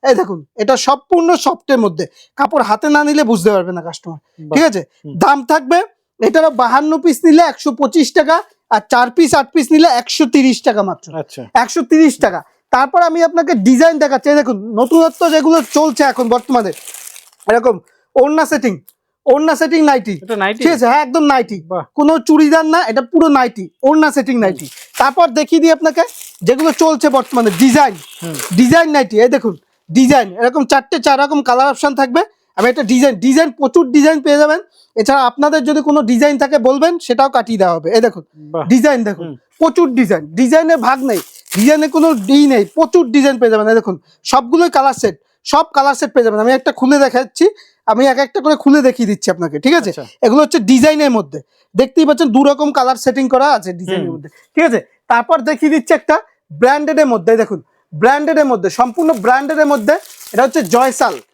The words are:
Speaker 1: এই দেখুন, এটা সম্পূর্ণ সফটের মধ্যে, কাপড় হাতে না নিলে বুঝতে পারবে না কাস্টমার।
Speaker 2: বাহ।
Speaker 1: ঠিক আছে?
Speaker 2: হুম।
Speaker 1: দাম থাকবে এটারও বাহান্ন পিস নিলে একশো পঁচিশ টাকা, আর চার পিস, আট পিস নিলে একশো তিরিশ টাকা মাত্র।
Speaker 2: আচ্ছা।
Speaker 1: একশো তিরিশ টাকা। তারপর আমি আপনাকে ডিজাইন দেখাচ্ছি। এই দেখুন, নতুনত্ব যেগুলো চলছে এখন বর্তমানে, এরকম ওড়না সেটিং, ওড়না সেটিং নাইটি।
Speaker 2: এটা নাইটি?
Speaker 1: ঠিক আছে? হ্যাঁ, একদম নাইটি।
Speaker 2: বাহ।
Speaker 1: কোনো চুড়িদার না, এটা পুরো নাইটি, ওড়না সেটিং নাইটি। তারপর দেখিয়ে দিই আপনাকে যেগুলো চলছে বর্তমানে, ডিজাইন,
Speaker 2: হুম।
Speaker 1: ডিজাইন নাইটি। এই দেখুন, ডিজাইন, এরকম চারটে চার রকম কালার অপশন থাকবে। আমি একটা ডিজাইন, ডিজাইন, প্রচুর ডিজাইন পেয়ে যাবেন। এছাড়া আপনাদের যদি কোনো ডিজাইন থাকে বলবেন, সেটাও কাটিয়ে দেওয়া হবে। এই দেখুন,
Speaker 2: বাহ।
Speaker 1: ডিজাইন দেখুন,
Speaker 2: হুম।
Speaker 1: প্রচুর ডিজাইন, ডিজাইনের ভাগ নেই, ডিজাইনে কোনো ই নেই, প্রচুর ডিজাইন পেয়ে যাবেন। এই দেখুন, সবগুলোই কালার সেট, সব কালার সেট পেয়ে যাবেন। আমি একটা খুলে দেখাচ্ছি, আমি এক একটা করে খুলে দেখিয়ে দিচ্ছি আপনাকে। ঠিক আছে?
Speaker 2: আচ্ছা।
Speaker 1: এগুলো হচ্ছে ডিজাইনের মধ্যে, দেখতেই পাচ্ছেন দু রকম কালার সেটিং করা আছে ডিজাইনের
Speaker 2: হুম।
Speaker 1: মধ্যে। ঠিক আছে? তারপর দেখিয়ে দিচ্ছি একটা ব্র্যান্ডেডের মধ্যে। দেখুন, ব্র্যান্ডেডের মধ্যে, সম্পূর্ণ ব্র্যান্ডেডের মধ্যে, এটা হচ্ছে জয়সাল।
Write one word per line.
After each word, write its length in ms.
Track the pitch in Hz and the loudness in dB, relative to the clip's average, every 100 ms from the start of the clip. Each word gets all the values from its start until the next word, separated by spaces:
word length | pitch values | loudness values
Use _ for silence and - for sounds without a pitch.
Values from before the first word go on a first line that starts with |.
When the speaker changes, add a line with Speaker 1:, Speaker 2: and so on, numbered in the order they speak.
| 269 | 2
Speaker 1:
এই 60 | 262 | 0
দেখুন, 300 | 330 175 143 - | -2 -8 -14 -6
এটা 220 | 208 262 | -2 0
সম্পূর্ণ 580 | - 277 _ 359 330 349 | 0 -4 _ 0 2 0
সফটের 420 | 277 262 - 262 | -2 -4 -2 0
মধ্যে, 280 | 208 156 165 _ _ - | 0 -4 -12 _ _ -6
কাপড় 280 | 285 302 | -2 -2
হাতে 260 | 214 214 302 | -2 -2 -2
না 140 | 294 | -2
নিলে 200 | 294 302 | 0 -2
বুঝতে 260 | 220 226 180 | 0 0 0
পারবে 220 | 202 175 | 0 -4
না 100 | 180 | -10
কাস্টমার। 360 | 165 160 170 160 _ _ | -12 -16 -16 -18 _ _
Speaker 2:
বাহ। 160 | 151 160 | -6 0
Speaker 1:
ঠিক 80 | |
আছে? 200 | 320 196 147 _ 151 | 0 -2 -10 _ -16
Speaker 2:
হুম। 80 | 160 | -4
Speaker 1:
দাম 280 | 285 277 240 | 0 0 0
থাকবে 380 | 311 254 339 427 _ _ _ 233 | -2 0 -2 -2 _ _ _ 0
এটারও 220 | 320 320 | 2 0
বাহান্ন 480 | 247 240 262 302 320 | 0 0 0 0 -2
পিস 220 | 339 254 | 0 0
নিলে 200 | 330 311 | 4 4
একশো 280 | 339 - 302 | 2 -2 -8
পঁচিশ 420 | 240 277 330 285 | -4 -2 0 0
টাকা, 300 | 381 294 330 - _ _ | -2 -2 -2 -4 _ _
আর 120 | 220 208 | -4 0
চার 220 | 240 247 | 0 0
পিস, 220 | 240 320 | 0 2
আট 140 | 311 269 | 2 0
পিস 180 | 330 269 | -4 0
নিলে 160 | 311 330 | 2 2
একশো 380 | 247 240 - 285 | 0 -4 -4 0
তিরিশ 360 | 285 262 233 | 2 2 0
টাকা 220 | - 214 | -2 -2
মাত্র। 360 | 190 175 - 160 | -4 -6 -14 -14
Speaker 2:
আচ্ছা। 220 | - - 120 | -14 -16 -6
Speaker 1:
একশো 280 | 226 240 339 | -4 -2 -4
তিরিশ 360 | 247 311 311 - | 0 2 2 2
টাকা। 260 | 220 175 - _ _ | -4 -4 -14 _ _
তারপর 300 | 254 269 349 | -2 0 0
আমি 220 | 339 330 | 0 0
আপনাকে 300 | 330 339 330 | 0 0 -2
ডিজাইন 460 | 254 196 254 330 311 | 0 2 4 2 2
দেখাচ্ছি। 300 | 294 262 294 | -2 0 0
এই 60 | 294 | 0
দেখুন, 220 | 254 254 214 214 | 0 -6 -6 -4
নতুনত্ব 500 | 247 330 320 - 339 | 0 2 2 0 0
যেগুলো 320 | 311 302 330 240 | 0 2 0 0
চলছে 300 | 294 311 233 | -2 -2 0
এখন 260 | 285 247 233 | -2 0 -2
বর্তমানে, 420 | 240 240 247 202 - - - - - _ _ - | -2 0 -2 -2 -8 -16 -20 -20 -20 _ _ -2
এরকম 280 | 233 247 190 _ _ _ - | 0 0 -4 _ _ _ 0
ওড়না 300 | 277 311 311 | 0 0 -2
সেটিং, 340 | 302 240 170 _ _ _ _ - | -2 -4 -6 _ _ _ _ 0
ওড়না 300 | 269 311 311 | 0 2 -2
সেটিং 260 | 320 320 | 0 0
নাইটি। 380 | 302 269 208 175 | 2 0 -2 -12
Speaker 2:
এটা 120 | 190 220 | -8 -4
নাইটি? 280 | 190 214 | -4 0
Speaker 1:
ঠিক 80 | 269 | 0
আছে? 140 | 302 233 | 2 2
হ্যাঁ, 140 | 277 | 0
একদম 220 | 277 285 | 0 -2
নাইটি। 380 | 294 269 233 196 | 0 0 -2 -10
Speaker 2:
বাহ। 220 | 160 185 151 - | -10 -10 -8 -2
Speaker 1:
কোনো 240 | 294 320 | 0 0
চুড়িদার 460 | 226 302 302 320 311 | 2 2 4 2 2
না, 200 | 330 226 | -2 0
এটা 160 | 226 | -4
পুরো 260 | 240 330 330 | -2 0 2
নাইটি, 420 | 277 247 - 185 _ | 2 0 -6 -16 _
ওড়না 280 | 262 311 311 | 0 2 0
সেটিং 280 | 277 233 247 | -2 -4 -2
নাইটি। 300 | 196 - - - - - | -2 -4 -14 -20 -20 -2
তারপর 300 | 269 269 339 | -2 2 0
দেখিয়ে 340 | 247 302 330 | 0 0 0
দিই 100 | 320 | 2
আপনাকে 300 | 320 320 294 415 - - - | 0 0 -2 -4 -6 -20 -6
যেগুলো 300 | 175 262 320 | -2 0 0
চলছে 380 | 262 320 294 294 | 0 0 2 0
বর্তমানে, 400 | 262 - 254 226 170 | 0 -2 -2 -2 2
ডিজাইন, 360 | 262 254 269 175 - - | 2 4 2 -2 -20 -14
Speaker 2:
হুম। 100 | 170 151 - 175 | -12 -12 -4 2
Speaker 1:
ডিজাইন 340 | 247 320 330 | 4 4 2
নাইটি। 320 | 294 226 214 | 0 0 0
এই 80 | 247 | 2
দেখুন, 260 | 262 226 180 _ _ _ | 0 -4 -8 _ _ _
ডিজাইন, 420 | 170 254 277 208 | 0 4 4 0
এরকম 320 | 185 240 277 277 | -2 -2 -2 0
চারটে 340 | 277 262 320 | 0 0 -4
চার 200 | 262 269 | 0 0
রকম 220 | 277 294 | 0 -2
কালার 260 | 269 247 269 | 0 0 0
অপশন 280 | 262 294 262 | 0 -4 -2
থাকবে। 260 | 269 269 427 _ _ - | -2 -2 -4 _ _ -2
আমি 140 | 226 | 0
একটা 140 | 247 | 0
ডিজাইন, 320 | 220 254 277 208 | 0 2 2 0
ডিজাইন, 360 | 247 269 320 | 0 2 0
প্রচুর 400 | 233 277 349 277 | -2 0 0 2
ডিজাইন 300 | 294 294 311 | 2 2 2
পেয়ে 160 | 269 294 | 0 2
যাবেন। 220 | 302 320 - _ _ - | 2 0 -6 _ _ -4
এছাড়া 260 | 220 277 | 0 2
আপনাদের 420 | 247 247 294 311 | 0 0 0 0
যদি 180 | 247 302 | 0 -2
কোনো 200 | 269 294 | 0 0
ডিজাইন 360 | 226 240 294 277 | 0 2 2 0
থাকে 200 | 277 285 | 0 2
বলবেন, 420 | 240 269 320 339 | 2 2 0 -2
সেটাও 300 | - 240 269 | -4 0 0
কাটিয়ে 280 | 254 233 220 | 0 -2 -2
দেওয়া 180 | 185 165 | 0 0
হবে। 160 | 156 | 0
এই 100 | 226 | 0
দেখুন, 220 | 226 185 147 151 | 0 -4 -20 _
Speaker 2:
বাহ। 320 | 151 165 160 | -12 -8 0
Speaker 1:
ডিজাইন 360 | 247 294 262 | 2 2 0
দেখুন, 240 | 214 175 170 | -4 -8 -12
Speaker 2:
হুম। 80 | 135 _ _ | -16 _ _
Speaker 1:
প্রচুর 360 | 320 311 330 247 | 0 2 0 0
ডিজাইন, 300 | 220 175 151 | 0 -2 -4
ডিজাইনের 520 | 165 254 320 320 320 | -2 2 2 2 0
ভাগ 260 | 233 269 | 0 -2
নেই, 160 | 262 196 - - _ - | -2 -6 -8 -20 _ 0
ডিজাইনে 320 | 226 302 302 | 2 2 0
কোনো 260 | 320 320 262 190 | 2 0 0 2
ই 200 | 277 294 | 4 4
নেই, 180 | 254 202 | 2 0
প্রচুর 460 | - 320 359 269 | -2 0 2 2
ডিজাইন 280 | 285 277 262 | 2 2 2
পেয়ে 120 | 233 | 0
যাবেন। 160 | 220 214 | 2 2
এই 80 | 226 | 0
দেখুন, 240 | 220 175 _ _ | 0 -10 _ _
সবগুলোই 460 | - 262 240 320 349 | -2 -2 0 0 2
কালার 240 | 277 269 | 2 0
সেট, 220 | 262 214 170 _ _ | 0 -4 -6 _ _
সব 200 | - 285 330 | -2 -2 0
কালার 220 | 285 277 269 | 0 0 -2
সেট 180 | 277 | -2
পেয়ে 100 | 262 | 0
যাবেন। 160 | 226 214 | 0 0
আমি 120 | 226 | 0
একটা 200 | 262 262 | 0 -2
খুলে 260 | - 254 285 | -2 0 2
দেখাচ্ছি, 500 | 269 240 254 - 370 415 _ _ - | 2 0 -4 0 0 0 _ _ -4
আমি 200 | 220 269 | 0 0
এক 140 | 254 | 0
একটা 220 | 277 403 | -2 -2
করে 140 | 277 302 | -2 0
খুলে 260 | 277 294 | 2 4
দেখিয়ে 260 | 254 247 220 | 2 0 -4
দিচ্ছি 240 | 202 - | -2 -4
আপনাকে। 280 | 175 165 151 | -4 -6 -4
ঠিক 140 | 254 | 0
আছে? 160 | 339 208 | 0 -2
Speaker 2:
আচ্ছা। 160 | 156 123 _ | -10 -16 _
Speaker 1:
এগুলো 200 | 226 262 | 0 2
হচ্ছে 180 | 302 330 | 2 0
ডিজাইনের 520 | 196 254 294 302 294 | 2 4 4 2 0
মধ্যে, 280 | 226 151 143 - _ _ 185 | -2 -4 -12 -16 _ _ -2
দেখতেই 300 | 262 330 302 | 0 2 2
পাচ্ছেন 220 | 294 311 | 2 2
দু 160 | 226 | 2
রকম 280 | 285 285 294 | 2 2 -2
কালার 240 | 285 254 254 | 0 -2 0
সেটিং 340 | 269 247 262 | -2 -2 -2
করা 180 | 254 277 | 0 2
আছে 260 | 254 180 | 0 -4
ডিজাইনের 320 | 175 185 185 151 | -12 -8 -6 -6
Speaker 2:
হুম। 100 | 160 | -10
Speaker 1:
মধ্যে। 140 | 147 _ _ - | -16 _ _ -2
ঠিক 80 | |
আছে? 160 | 330 226 - _ _ | 0 -2 -6 _ _
তারপর 340 | 240 240 330 | -2 0 -2
দেখিয়ে 300 | 254 302 311 | -2 -2 0
দিচ্ছি 220 | 302 - | 0 0
একটা 280 | 311 - 311 - _ _ | -2 0 -2 -2 _ _
ব্র্যান্ডেডের 540 | 147 240 294 302 311 285 | -2 0 0 -2 0 0
মধ্যে। 300 | 226 170 226 | 0 0 0
দেখুন, 240 | 214 185 _ _ _ 151 | 0 -6 _ _ _ -2
ব্র্যান্ডেডের 500 | 220 285 302 311 285 | 0 0 0 0 0
মধ্যে, 240 | 233 180 | 0 -4
সম্পূর্ণ 440 | - 254 226 320 | -2 -4 0 -2
ব্র্যান্ডেডের 520 | 262 190 254 277 311 302 | 0 0 0 -2 -2 0
মধ্যে, 280 | 285 208 330 - - - | 0 -2 -4 -4 -20 -8
এটা 100 | 214 | -2
হচ্ছে 180 | 254 320 | 0 -2
জয়সাল। 520 | 214 233 262 - 247 143 _ | 0 0 0 0 -4 -4 _